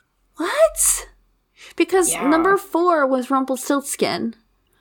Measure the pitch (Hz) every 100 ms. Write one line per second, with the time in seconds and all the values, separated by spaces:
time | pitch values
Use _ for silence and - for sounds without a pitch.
0 | - _ _ - 349 554 622 622 - -
1 | - _ _ _ _ _ - - 339 381
2 | 359 - 262 320 359 392 - 320 359 330
3 | 269 262 247 269 262 262 - 285 277 -
4 | - 170 226 226 _ _ _ _